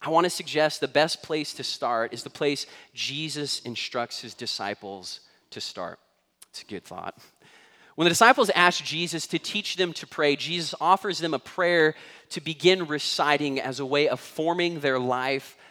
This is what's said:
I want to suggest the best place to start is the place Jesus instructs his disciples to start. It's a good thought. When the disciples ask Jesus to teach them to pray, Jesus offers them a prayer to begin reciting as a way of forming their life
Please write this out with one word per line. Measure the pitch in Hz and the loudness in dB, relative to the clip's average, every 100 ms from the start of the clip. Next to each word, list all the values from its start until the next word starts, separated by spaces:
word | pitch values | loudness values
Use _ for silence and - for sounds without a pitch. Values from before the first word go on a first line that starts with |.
I | - | 0
want | 160 | 2
to | 180 | 2
suggest | - 160 147 151 - | 0 -4 2 2 2
the | 135 | 0
best | 143 160 - | 2 2 0
place | - 156 147 | -4 -4 -4
to | - | -8
start | 131 - 123 117 113 | -8 -4 -2 0 -2
is | 123 | -6
the | - | -12
place | - 147 143 - - - | -2 -2 -2 -6 -14 -20
Jesus | - - 139 156 143 143 - | -8 -8 -6 -6 -6 -6 -6
instructs | 120 117 - 123 120 - | -8 -8 -6 -4 -6 -8
his | 117 | -12
disciples | - 117 - 101 104 101 98 90 - _ _ _ | -10 -8 -6 -6 -6 -10 -12 -14 -16 _ _ _
to | - | -12
start. | - - 87 90 _ _ _ _ - | -12 -8 -10 -12 _ _ _ _ -20
It's | - | -20
a | - | -14
good | 98 | -14
thought. | - 92 87 - - _ _ - _ _ _ | -12 -12 -12 -14 -20 _ _ -20 _ _ _
When | - 170 | 0 2
the | |
disciples | 165 233 262 208 | 8 8 8 4
ask | 175 180 - | 6 6 4
Jesus | 147 156 170 165 - | -4 -6 -4 -6 -4
to | 170 | -6
teach | - 208 202 - | -4 -6 -6 -2
them | 185 | -2
to | 160 156 | -2 -12
pray, | - 147 | 0 2
Jesus | 143 139 175 156 - | 2 -2 -6 -6 -2
offers | 160 190 208 160 | 2 2 2 -4
them | 165 | -2
a | 139 | -4
prayer | - - 175 175 156 156 - - _ | -6 0 2 6 4 2 -14 -20 _
to | - | -10
begin | 160 156 175 190 165 | -8 2 4 4 2
reciting | 147 - - 147 147 147 135 | -4 -4 0 2 4 2 -2
as | 131 127 | -4 -6
a | 135 | 0
way | 139 147 | 2 2
of | 123 | 0
forming | - - 160 175 175 170 | -6 -4 -2 0 0 0
their | 143 131 | 0 0
life | 127 127 131 139 - - - | 0 -2 -2 -4 -6 -20 -20